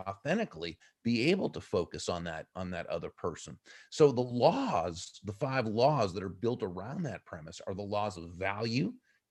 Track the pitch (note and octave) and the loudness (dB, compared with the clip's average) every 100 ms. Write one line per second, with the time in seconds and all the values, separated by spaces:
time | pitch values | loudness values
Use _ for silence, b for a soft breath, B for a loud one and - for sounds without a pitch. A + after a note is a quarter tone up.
0 | F#2+ G2 C#3 G3+ G#3+ D#2+ E2+ D#2+ b _ | -10 -6 -2 0 -2 -6 -8 -8 b _
1 | A2+ A#2+ C#3 F#3+ - - - F#2+ E2+ F2 | 2 4 4 4 0 -4 0 0 0 -2
2 | - F2+ E2+ D#2+ - F#2 F#2 E2+ - E2 | -2 -2 -4 -8 -8 -8 -6 -6 -4 -4
3 | D#2 - F2+ D2+ - C2 B B B - | -4 -6 -6 -6 -10 -16 B B B 6
4 | D3 B2 B2 A#2+ C#3+ B3+ C4 A2+ F2 E2 | 6 6 0 4 4 4 2 0 0 -4
5 | - - - G2+ C#3 C3 A2+ G#2+ C3+ D3 | -10 -10 -10 -4 -2 0 0 4 6 6
6 | G2+ F#2 F#2+ F#2 A#2 B2 G2 F2 G#2 F#3+ | 2 0 -6 -2 -2 0 -2 -6 -8 -6
7 | D3+ F2 - E2 D#2 - - G2 G2+ G#2 | -6 -6 -10 -12 -12 -12 -8 -6 -4 -2
8 | G#2 F#2+ E2+ E2+ F#2+ G2+ A#2 A#2+ F#3+ - | -2 -4 -10 -4 -4 -2 -2 0 0 -4
9 | _ _ _ | _ _ _